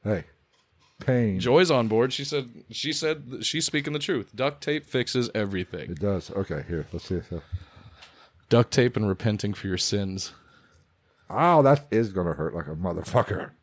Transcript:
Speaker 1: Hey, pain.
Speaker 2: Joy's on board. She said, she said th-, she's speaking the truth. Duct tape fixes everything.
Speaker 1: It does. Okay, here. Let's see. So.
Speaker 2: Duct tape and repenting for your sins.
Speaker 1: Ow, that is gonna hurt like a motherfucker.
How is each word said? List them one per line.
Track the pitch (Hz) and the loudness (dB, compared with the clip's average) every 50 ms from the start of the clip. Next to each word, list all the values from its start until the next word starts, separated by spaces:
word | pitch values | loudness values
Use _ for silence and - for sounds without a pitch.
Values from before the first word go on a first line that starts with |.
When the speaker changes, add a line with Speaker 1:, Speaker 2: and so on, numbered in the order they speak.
| _ | _
Speaker 1:
Hey, | 104 107 85 78 - _ _ _ _ _ _ _ _ _ _ _ _ _ _ | -2 -2 -2 -4 -10 _ _ _ _ _ _ _ _ _ _ _ _ _ _
pain. | - - 127 123 117 107 95 92 | -2 0 2 2 2 2 0 0
Speaker 2:
Joy's | - 123 131 165 185 170 | 2 4 6 6 6 6
on | 151 127 117 110 | 4 2 2 2
board. | 110 113 123 135 | 2 2 2 2
She | 131 - 143 | 0 -6 -6
said, | 143 151 143 131 120 117 - - - | -4 -4 -6 -6 -6 -16 -20 -20 -14
she | 113 - - 151 | -10 -8 -6 -4
said | 151 147 160 156 156 151 139 120 | -4 -2 -2 -2 -2 -4 -8 -12
th-, | 135 - - | -12 -6 -6
she's | - - 160 160 | -4 -2 -2 -2
speaking | - - 151 143 156 147 | 0 -2 -2 -2 -2 -4
the | 147 | -4
truth. | - - 180 120 98 _ - | -2 -2 -2 -2 -4 _ -6
Duct | 107 127 143 143 - | -2 -2 -2 -4 -4
tape | - 151 147 151 147 | -6 -4 -4 -4 -4
fixes | - - 135 120 - - 131 120 - - | -2 -2 -2 -2 0 0 0 -2 0 0
everything. | 110 104 98 98 92 90 _ - 87 67 - | -2 -2 0 -2 -4 -4 _ -8 -10 -8 -8
Speaker 1:
It | 87 - | -6 -4
does. | 101 101 98 90 - - | -2 -2 -2 -2 -4 -6
Okay, | - 98 98 - 80 73 69 - | -6 -6 -4 -4 -6 -6 -6 -4
here. | 87 80 76 - | -6 -6 -6 -6
Let's | - 82 - | -10 -12 -6
see. | - 92 87 - - | -4 -4 -4 -4 -6
So. | 87 82 - _ - - - _ _ - - - - - - - _ _ - _ _ _ _ _ | -10 -10 -8 _ -10 -10 -10 _ _ -20 -20 -20 -20 -20 -20 -20 _ _ -20 _ _ _ _ _
Speaker 2:
Duct | 110 117 120 - | 4 4 4 4
tape | - - 123 123 123 | 4 4 4 4 2
and | 107 107 101 | 0 0 0
repenting | 95 - - 113 104 104 - 101 95 | -2 0 0 0 0 0 -2 -6 -6
for | - - | -6 -4
your | 98 92 87 | -4 -4 -2
sins. | - - 101 101 98 95 95 95 - - - _ _ _ _ _ _ _ _ _ _ _ _ _ _ _ _ _ _ _ | -2 -2 -2 -2 -2 -2 -4 -6 -8 -10 -14 _ _ _ _ _ _ _ _ _ _ _ _ _ _ _ _ _ _ _
Speaker 1:
Ow, | 180 160 156 175 170 156 | -2 2 4 6 6 8
that | 139 135 147 143 - _ | 8 8 6 4 2 _
is | - 110 117 104 | 2 2 2 2
gonna | 95 95 90 82 78 | 0 -2 0 0 -2
hurt | 73 78 80 - | -2 -4 -4 -4
like | 82 78 73 | -6 -8 -8
a | 78 | -8
motherfucker. | 78 90 90 85 82 82 - 110 120 104 - 101 85 71 - _ _ | -4 -4 -4 -4 -4 -6 0 0 0 0 0 -4 -6 -6 -10 _ _